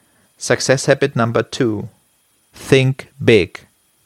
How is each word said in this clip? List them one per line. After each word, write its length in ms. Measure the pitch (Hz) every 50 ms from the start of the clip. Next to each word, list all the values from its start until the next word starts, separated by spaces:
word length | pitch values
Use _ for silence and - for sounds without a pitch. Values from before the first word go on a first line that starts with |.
| _ _ _ _ _ _ _ -
Success 480 | - - 123 - - - 131 131 -
habit 280 | - 139 - 143 143 -
number 300 | 123 117 117 113 117 117
two, 440 | - - - 131 113 107 104 117 110 - _ _ _ _ _ _ _ _ _ _ _
think 600 | - - - - 139 135 131 131 135 - - - _ 135 110
big. 360 | 117 113 101 82 - - - - _ _ _ _ _ _ _ _